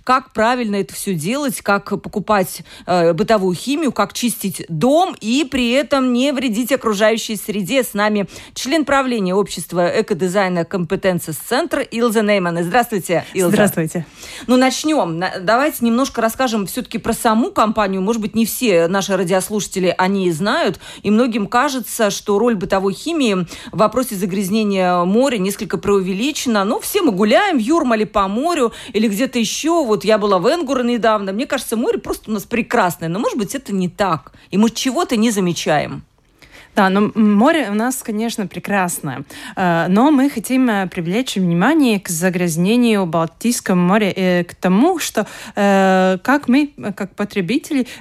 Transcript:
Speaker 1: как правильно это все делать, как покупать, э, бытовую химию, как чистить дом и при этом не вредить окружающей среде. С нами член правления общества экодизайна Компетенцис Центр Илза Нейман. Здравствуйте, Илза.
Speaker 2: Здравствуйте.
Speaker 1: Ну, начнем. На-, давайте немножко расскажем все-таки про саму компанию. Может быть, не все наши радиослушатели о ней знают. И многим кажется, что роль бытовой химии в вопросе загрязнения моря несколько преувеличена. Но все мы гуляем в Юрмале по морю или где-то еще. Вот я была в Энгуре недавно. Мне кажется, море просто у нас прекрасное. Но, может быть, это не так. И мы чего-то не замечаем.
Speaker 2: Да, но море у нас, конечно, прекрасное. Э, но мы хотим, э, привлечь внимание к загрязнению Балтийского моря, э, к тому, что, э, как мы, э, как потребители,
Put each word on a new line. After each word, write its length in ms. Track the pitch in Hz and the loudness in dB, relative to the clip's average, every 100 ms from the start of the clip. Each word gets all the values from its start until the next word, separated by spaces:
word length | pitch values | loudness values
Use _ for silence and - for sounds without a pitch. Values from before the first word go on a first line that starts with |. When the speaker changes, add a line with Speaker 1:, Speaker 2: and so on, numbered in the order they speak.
Speaker 1:
как 280 | - 254 - | 0 0 0
правильно 440 | - 220 254 226 202 | 0 0 2 0 -2
это 180 | 185 | -4
все 200 | - - | -6 -6
делать, 460 | 175 160 269 285 175 | -4 -2 -2 -4 -4
как 380 | - 202 202 202 | -2 -2 -2 -8
покупать, 640 | 175 214 180 208 180 - - - - | -6 -6 0 0 0 -6 -16 -10 -2
э, 260 | 180 170 | 2 2
бытовую 420 | 170 214 214 185 | 2 2 2 2
химию, 360 | 175 - 285 285 | -2 -4 -2 -2
как 200 | - 202 | 0 -2
чистить 520 | - 240 - 196 - - | -2 -4 -2 -6 -8 -8
дом 480 | 160 247 311 381 254 | 0 2 4 2 -2
и 240 | 208 262 269 | -2 0 0
при 200 | 262 240 | -2 0
этом 420 | 254 - 277 254 | 0 0 0 2
не 200 | 240 277 | 2 0
вредить 400 | 269 262 208 247 | 0 -2 -2 -2
окружающей 640 | 262 226 196 214 226 - 208 | 0 0 2 2 2 -4 -8
среде. 460 | - 202 180 269 | -6 -6 -2 -2
С 120 | 233 | -2
нами 320 | 202 208 208 196 - - | 0 0 0 -4 -8 -16
член 300 | - 247 320 | -10 -2 0
правления 500 | 277 277 262 240 185 | 2 0 0 0 0
общества 540 | 190 196 - - 170 175 185 | 0 -2 -4 -6 0 0 0
экодизайна 640 | 208 175 185 196 185 180 | -2 -2 -2 0 0 0
Компетенцис 720 | 165 196 165 190 190 175 - 151 | -2 -4 -4 -2 0 -2 -4 -10
Центр 440 | - 247 320 285 | -2 -2 0 -2
Илза 420 | - 226 240 220 | -4 -2 0 2
Нейман. 400 | 208 208 175 170 | 2 2 0 -2
Здравствуйте, 600 | 175 247 233 208 156 165 - | 0 0 0 -2 -2 -2 -2
Илза. 180 | 180 180 | 0 2
Speaker 2:
Здравствуйте. 560 | 202 208 - 160 180 151 - - - - | 4 2 2 -2 -4 -8 -14 -18 -8 0
Speaker 1:
Ну, 100 | 254 | 4
начнем. 640 | 262 254 311 294 175 165 | 4 0 0 0 0 -2
На-, 200 | 180 190 | -4 -4
давайте 440 | 185 233 302 302 | 0 2 2 0
немножко 360 | 233 233 269 - | 0 2 0 0
расскажем 460 | 226 - 262 220 185 | -2 0 -2 -2 -4
все-таки 320 | - - 220 | -6 -8 -6
про 140 | - | -4
саму 380 | 226 233 220 370 | 0 2 2 2
компанию. 520 | 415 214 208 202 190 | 2 0 2 0 0
Может 180 | 190 233 | -2 -2
быть, 140 | 214 | -2
не 100 | 214 | 0
все 440 | 220 - 247 170 170 | 0 0 2 4 4
наши 280 | 196 190 196 | 0 0 0
радиослушатели 800 | 175 190 180 208 - 196 180 - | 0 0 0 -4 -4 -2 0 0
о 120 | 185 | 0
ней 220 | 196 180 | 0 0
знают. 480 | 156 202 302 269 - - - | 0 0 0 -2 -4 -10 -6
И 80 | 202 | 0
многим 360 | 214 262 220 196 | 2 2 0 0
кажется, 640 | 240 285 262 - - 208 | 0 0 -2 -6 -2 -2
что 280 | - - 202 | -2 0 2
роль 180 | 240 214 | 2 0
бытовой 360 | 185 196 196 | 0 0 0
химии 540 | 190 302 339 247 190 170 - - | -4 -4 0 0 0 -4 -10 -8
в 60 | 156 | 0
вопросе 380 | 214 240 254 196 | 0 0 -4 -4
загрязнения 880 | 190 190 185 220 208 196 180 180 | -4 -2 -2 0 0 2 2 2
моря 340 | 175 214 277 240 | 2 2 2 0
несколько 400 | 190 196 185 175 | -2 -4 -6 -4
преувеличена. 840 | 202 202 185 190 269 285 254 214 | 2 2 2 -2 -2 -2 0 0
Но 140 | 196 403 | 0 -2
все 220 | - 403 | -2 0
мы 120 | 339 | 2
гуляем 440 | 185 208 294 403 294 | 2 4 4 4 0
в 40 | |
Юрмале 440 | 214 339 254 226 | 2 2 2 0
по 240 | 214 208 190 | 0 0 0
морю 440 | 208 320 339 233 - - | 0 0 0 -2 -4 -6
или 160 | 214 220 | 0 0
где-то 300 | 196 262 247 | 0 -2 0
еще. 460 | 220 - 302 339 | -2 -2 0 2
Вот 200 | 254 208 | 2 0
я 140 | 190 214 | 2 2
была 200 | 208 185 | 4 2
в 80 | 196 | 2
Энгуре 380 | 349 269 262 | 0 0 -2
недавно. 480 | 240 240 226 214 196 | 0 0 2 2 -2
Мне 140 | 196 294 | -6 -4
кажется, 300 | 277 - 220 | -6 -4 -4
море 220 | 339 466 | -2 -2
просто 320 | - 381 - | -4 -8 -6
у 40 | |
нас 100 | 214 | -8
прекрасное. 540 | - 233 - 233 185 - 165 | -4 -4 0 0 0 -2 -6
Но, 120 | 180 | -4
может 180 | 392 359 | -4 -4
быть, 160 | 202 | -4
это 180 | 277 - | -6 -6
не 160 | 196 180 | -4 -2
так. 440 | - 196 156 - - - | -2 -2 -2 -6 -20 -4
И 80 | 190 | 2
мы 120 | 226 | 2
чего-то 460 | 226 269 330 359 226 | 2 -2 -2 0 2
не 140 | 233 | 2
замечаем. 720 | 202 180 165 180 147 131 143 - _ _ _ - - - - | 2 0 0 0 0 -2 -8 -16 _ _ _ -20 -20 -6 0
Speaker 2:
Да, 140 | 190 | 2
но 200 | 190 208 - | 4 2 2
море 540 | 214 202 262 330 208 | 4 6 4 4 0
у 40 | |
нас, 300 | 208 240 254 | -2 -2 -4
конечно, 420 | - 208 233 220 185 | -6 -4 -4 -4 -8
прекрасное. 760 | 180 - 202 175 - 151 127 - - - - | -8 -4 -2 -2 -4 -8 -10 -12 -16 -12 -2
Э, 300 | 180 170 175 | 0 2 2
но 240 | 196 277 | 4 4
мы 180 | 285 277 | 4 2
хотим, 400 | 240 185 254 254 | 0 -2 0 2
э, 160 | 202 180 | 0 -2
привлечь 480 | 185 165 202 262 | -4 -2 -2 -2
внимание 640 | 196 180 170 220 320 262 202 | 0 0 2 2 4 4 2
к 100 | - | -2
загрязнению 960 | 165 185 175 175 160 180 240 240 208 | -2 0 0 -2 0 2 4 4 2
Балтийского 680 | 180 165 165 - 233 240 - | 0 0 -2 -2 -2 -2 0
моря, 380 | 180 175 214 202 | 2 4 4 2
э, 300 | - 185 175 | 0 0 0
к 100 | 175 | -2
тому, 460 | - 185 185 320 359 | -2 2 4 4 2
что, 260 | - - 202 - - 208 | -2 -4 -4 -8 -10 0
э, 640 | 202 196 190 190 185 185 | 4 4 4 4 4 2
как 240 | - 285 285 | 2 0 4
мы, 240 | 262 285 - | 2 2 -4
э, 160 | 214 | -8
как 240 | 196 196 - | -8 -8 -6
потребители, 720 | 208 208 175 277 - 277 233 - | -4 -2 0 -2 -2 -2 -2 -6